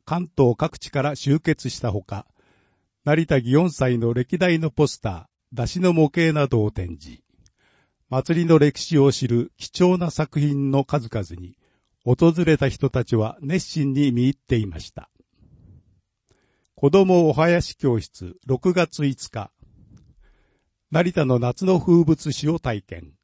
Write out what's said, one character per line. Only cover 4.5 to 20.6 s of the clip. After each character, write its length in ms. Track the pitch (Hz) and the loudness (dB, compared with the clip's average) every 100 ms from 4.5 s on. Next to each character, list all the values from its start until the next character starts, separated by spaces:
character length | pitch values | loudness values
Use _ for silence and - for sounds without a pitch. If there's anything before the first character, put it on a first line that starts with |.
| 160 | 0
の 120 | 160 | -2
ポ 180 | - 143 | 0 -2
ス 140 | - | -2
タ 260 | 107 87 - _ _ | -8 -10 -16 _ _
ー、 40 | 120 | -8
出 100 | 120 | -6
汁 160 | 180 | 0
の 80 | 180 | 0
模 180 | 165 151 | 2 2
型 180 | 170 160 | 2 0
な 160 | 151 135 | 0 0
ど 160 | 117 | 0
を 80 | 104 | 0
展 260 | - 87 78 | -4 -12 -12
示。 240 | - - _ _ _ _ _ _ _ _ - | -18 -20 _ _ _ _ _ _ _ _ -6
祭 320 | 131 - 170 | -6 -2 -2
り 40 | 170 | 4
の 120 | 160 | 6
歴 220 | 147 - | 4 0
史 200 | - 151 | -2 2
を 120 | 139 | 2
知 160 | - 120 | 2 -2
る 240 | 117 - _ | -2 -2 _
貴 120 | - - | -16 0
重 140 | 180 185 | 0 2
な 140 | 170 | -4
作 280 | - 160 147 | -4 -4 -2
品 320 | 147 139 139 | -2 -2 -2
の 140 | 139 - | -2 -2
数 240 | 143 113 | -6 -4
々 300 | 110 87 87 | -8 -8 -14
に、 160 | 90 _ _ _ _ _ 123 | -18 _ _ _ _ _ -2
訪 260 | 127 170 165 160 | 4 4 2 0
れ 100 | 147 | 2
た 140 | 135 | 0
人 220 | - 135 | -2 -4
た 120 | 127 | -2
ち 120 | - 113 | -2 -2
は 200 | 107 - | -2 -6
熱 240 | 139 185 - | -6 -6 -4
心 260 | 160 139 | -4 -2
に 200 | 135 139 | 0 0
見 140 | 120 127 | 2 0
入 60 | |
っ 40 | - | -2
て 220 | - 120 | -2 -2
い 100 | 101 | -2
ま 120 | 80 | -10
し 120 | - | -16
た。 180 | - - _ _ _ _ _ - - _ _ _ _ _ _ _ _ _ - | -20 -20 _ _ _ _ _ -20 -20 _ _ _ _ _ _ _ _ _ -2
子 160 | 143 | 4
ど 120 | 190 | 4
も 260 | 190 180 156 | 6 4 4
お 40 | |
囃 280 | 131 170 175 | 4 2 2
子 160 | - - | -2 -2
教 220 | 135 113 | 0 0
室、 360 | - - 87 - 127 | -4 -14 -18 -16 -4
六 280 | 131 190 | -2 0
月 340 | 180 160 - 143 | 0 -2 -2 -4
五 240 | 131 - | -4 -12
日。 200 | 110 95 _ _ _ _ - _ _ _ _ _ _ | -12 -14 _ _ _ _ -20 _ _ _ _ _ _